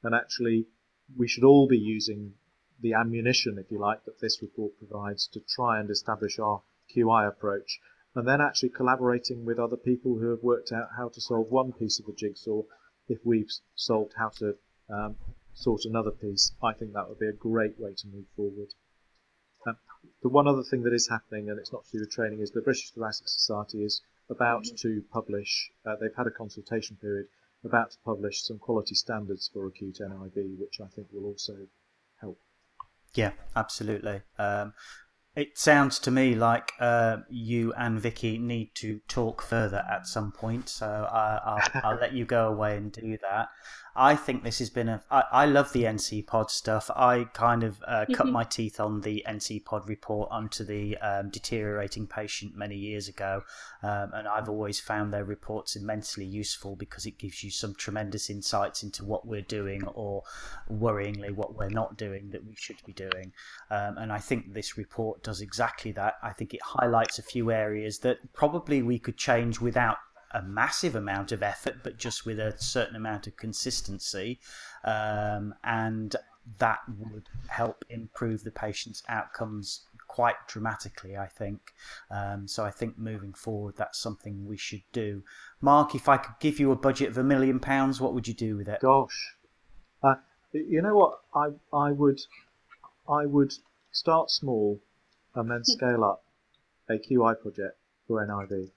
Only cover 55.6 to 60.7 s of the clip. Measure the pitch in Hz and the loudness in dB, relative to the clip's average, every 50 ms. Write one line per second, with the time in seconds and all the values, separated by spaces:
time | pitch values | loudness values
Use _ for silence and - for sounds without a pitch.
55.6 | - - - 107 101 107 107 107 104 - - 104 98 95 98 104 104 - - - | -6 -6 -8 -6 -6 -6 -6 -6 -6 -8 -8 -8 -8 -8 -6 -6 -4 -4 -6 -6
56.6 | - 98 98 - 101 - - - - 113 107 _ - 98 - - - 101 - - | -8 -12 -10 -10 -12 -12 -12 -12 -12 -12 -10 _ -12 -12 -10 -10 -12 -8 -8 -6
57.6 | - 104 98 - - - 101 107 107 101 98 104 - - 104 101 95 - - 101 | -6 -8 -8 -8 -8 -6 -4 -4 -4 -4 -6 -6 -6 -6 -8 -6 -4 -2 0 0
58.6 | 101 101 - - - 101 - - 101 98 107 92 - 113 110 101 95 - 110 104 | 0 0 -2 -8 -10 -8 -10 -10 -6 -4 -4 -6 -4 -6 -8 -8 -6 -6 -6 -4
59.6 | 101 98 98 98 98 101 101 - 107 101 101 98 - - - - - - - - | -4 -4 -4 -6 -6 -8 -6 -6 -6 -4 -6 -6 -8 -10 -16 -14 -12 -12 -12 -10
60.6 | - - | -8 -6